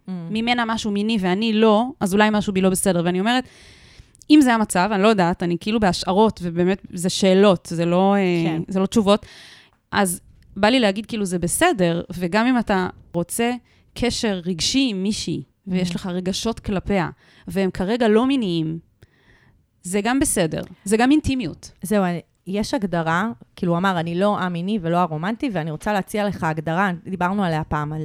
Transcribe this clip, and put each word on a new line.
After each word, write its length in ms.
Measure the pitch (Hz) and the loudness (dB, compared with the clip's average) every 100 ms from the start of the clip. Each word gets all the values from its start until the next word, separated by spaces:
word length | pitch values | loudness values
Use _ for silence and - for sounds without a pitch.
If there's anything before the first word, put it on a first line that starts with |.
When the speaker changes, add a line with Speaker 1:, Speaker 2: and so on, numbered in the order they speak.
| - | -10
Speaker 1:
Mm. 40 | 185 170 | -10 -6
Speaker 2:
ממנה 340 | 214 233 247 226 | -4 -2 0 -2
משהו 240 | 226 220 | -2 -2
מיני 260 | 202 214 226 | -2 0 0
ואני 340 | 185 190 226 | 2 0 2
לא, 320 | 214 220 208 254 - | 4 6 4 2 -2
אז 140 | 190 | 0
אולי 160 | 202 214 | 2 4
משהו 220 | 214 208 | 2 0
בי 80 | 190 | 2
לא 80 | 190 | 2
בסדר. 320 | 185 202 175 170 | 2 0 0 0
ואני 140 | 180 | 0
אומרת, 240 | 214 254 254 - - - - - - _ - | 0 0 -4 -12 -20 -20 -20 -20 -20 _ 4
אם 100 | 302 | 6
זה 120 | 247 | 6
המצב, 360 | 226 208 180 196 | 4 2 0 0
אני 100 | 202 | 4
לא 40 | 214 | 4
יודעת, 360 | 208 170 180 | 4 2 0
אני 140 | 175 170 | -2 -2
כאילו 200 | 214 226 | -2 0
בהשערות, 600 | 202 170 - 190 220 - | 0 0 0 2 2 0
ובאמת 380 | 175 170 180 196 - | -4 0 0 0 -6
זה 160 | 180 185 | -6 -4
שאלות, 560 | - 196 190 208 175 - | 0 4 6 6 4 -2
זה 140 | 165 170 | -4 0
לא, 300 | 180 196 202 | 2 2 2
אה, 20 | 185 175 165 | 2 0 0
Speaker 1:
כן. 160 | 160 180 | -2 -4
Speaker 2:
זה 120 | 190 | -2
לא 60 | 190 | 0
תשובות, 400 | 233 196 214 - - - - _ _ - | 2 4 2 0 -20 -20 -20 _ _ -6
אז 300 | 202 190 190 - - - 196 | 0 0 -2 -12 -20 -16 0
בא 100 | 208 | 2
לי 120 | 262 | 4
להגיד, 260 | 208 202 208 | 2 -2 -6
כאילו, 200 | 226 190 | -6 -4
זה 140 | 180 | -4
בסדר, 600 | 170 - 359 233 175 170 - | -2 2 2 2 0 0 -6
וגם 340 | 180 180 208 240 | -6 -2 0 2
אם 120 | 247 | 0
אתה 280 | 214 190 180 - - | 0 -2 -2 -8 -10
רוצה 380 | 170 170 - 233 247 _ _ _ | -6 -4 -2 -2 -4 _ _ _
קשר 480 | - 240 - 226 190 170 | -4 -4 -2 -2 -2 -4
רגשי 420 | 165 - 262 269 | -4 0 0 0
עם 140 | 190 | 0
מישהי, 400 | 196 208 - 156 - _ 190 | -2 -4 -4 -6 -8 _ -4
ויש 240 | 185 180 | -2 -2
Speaker 1:
Mhm. 40 | 170 | -4
Speaker 2:
לך 100 | 190 | -6
רגשות 520 | 180 185 190 - - | -6 -4 -4 -4 -6
כלפיה, 500 | - 190 - 196 143 - _ _ - | -4 -4 -2 -2 -2 -8 _ _ -8
והם 240 | 175 185 | -2 -2
כרגע 360 | - 185 240 226 | -2 -2 2 4
לא 180 | 214 262 | 4 2
מיניים, 520 | 277 202 165 160 165 - _ - _ _ _ _ _ _ _ | 0 0 -2 -2 -6 -12 _ -20 _ _ _ _ _ _ _
זה 180 | 175 202 | -6 -4
גם 180 | 220 269 | 0 0
בסדר, 420 | 302 220 165 156 - - | 0 0 0 -2 -10 -10
זה 140 | 190 214 | -2 2
גם 140 | 254 | 4
אינטימיות. 600 | 302 - 262 175 - - _ | 4 2 -2 -4 -10 -18 _
Speaker 1:
זהו, 220 | 165 208 | -2 0
אני, 180 | 180 175 - _ - | 2 -2 -8 _ -8
יש 260 | 202 214 | -4 -2
הגדרה, 560 | 277 190 170 160 170 220 - - - | -2 -2 -2 0 0 -2 -6 -16 -6
כאילו, 160 | 175 | -2
הוא 60 | 170 | 0
אמר, 220 | 196 175 | 0 -2
"אני 200 | 165 175 | -2 0
לא 180 | 202 202 | 0 0
א-מיני 400 | 180 170 185 220 | -4 -4 -4 -4
ולא 160 | 165 175 | 0 0
הרומנטי", 520 | 175 156 180 226 285 | 0 -2 -6 -4 -4
ואני 180 | 180 160 | -4 -6
רוצה 220 | 151 214 | -6 -4
להציע 340 | 202 - 214 202 | -4 -4 -4 -4
לך 160 | - | -2
הגדרה, 480 | 165 160 160 165 196 170 | -4 -4 -4 -2 -2 -4
דיברנו 400 | - 185 180 208 | -8 -4 -2 -2
עליה 200 | 180 156 | -2 -2
פעם, 300 | 160 151 147 | -4 -4 -4
על 80 | 156 | -6